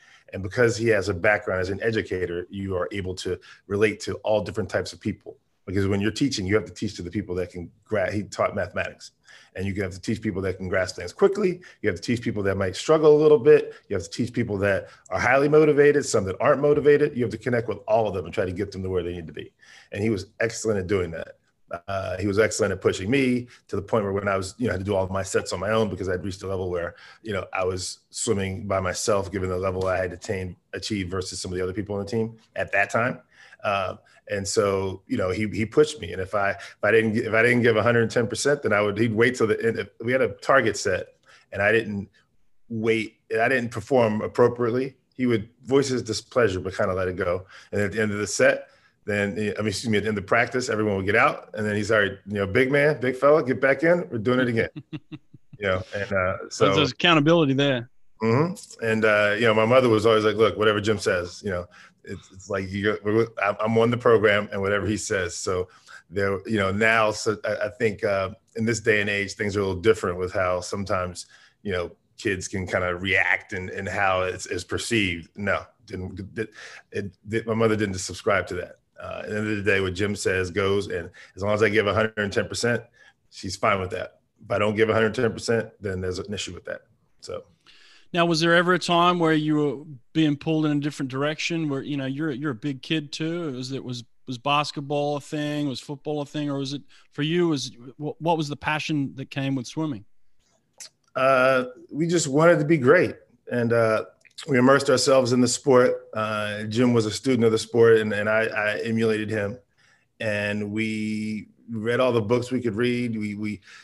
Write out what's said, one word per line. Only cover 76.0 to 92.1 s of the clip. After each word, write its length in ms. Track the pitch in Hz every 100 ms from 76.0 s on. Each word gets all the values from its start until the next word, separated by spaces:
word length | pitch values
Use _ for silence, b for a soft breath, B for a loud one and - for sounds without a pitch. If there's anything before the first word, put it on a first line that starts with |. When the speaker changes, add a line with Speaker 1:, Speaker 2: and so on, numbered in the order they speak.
| 92 92 98 -
Speaker 1:
it, 120 | 107 B B B -
it, 200 | 101 98 - 107
it, 160 | 113 117
my 80 | 113
mother 200 | 113 107
didn't 200 | 104 95
subscribe 500 | - 95 110 98 90
to 80 | 90
that. 220 | - - _ -
Uh, 220 | 90 87
at 60 | -
the 80 | 107
end 100 | 107
of 100 | 104
the 60 |
day, 180 | 98 98
what 140 | 95 87
Jim 200 | 104 98
says 360 | 107 95 90
goes, 360 | 90 95 101 98
and 220 | 92 85 B B -
as 60 |
long 120 | 101 107
as 80 |
I 60 | 107
give 180 | 104 101
a 60 |
hundred 260 | 101 110 107
and 120 | 101
ten 160 | 110 98
percent, 360 | - 120 113 - b b _ _
she's 240 | - 98 -
fine 240 | 113 98
with 100 | 92
that. 300 | 92 - - _ _
If 80 | 110
I 80 | 101
don't 160 | 104 104
give 140 | 110
a 40 |
hundred 220 | 107 110 113
ten 180 | 113
percent, 360 | - - 113 107 -
then 220 | 98 92
there's 180 | 92 90
an 120 | 98
issue 220 | 101 -
with 120 | 87 -
that. 160 | - - _ _ _
So. 240 | - 87 - _ b b b b b
Speaker 2:
Now, 140 | 175 170
was 140 | 160
there 120 | 170
ever 220 | 170 175 180
a 40 |
time 380 | - 170 175 180
where 160 | 165
you 220 | 156 151 151
were 300 | 147 127 160 139 -
being 220 | 160 156 143
pulled 300 | 160 156 151
in 100 | 147
a 20 |
different 320 | 147 - 135
direction 560 | 135 147 156 - 165 156
where, 140 | 135
you 160 | 107 143
know, 80 |
you're, 240 | 135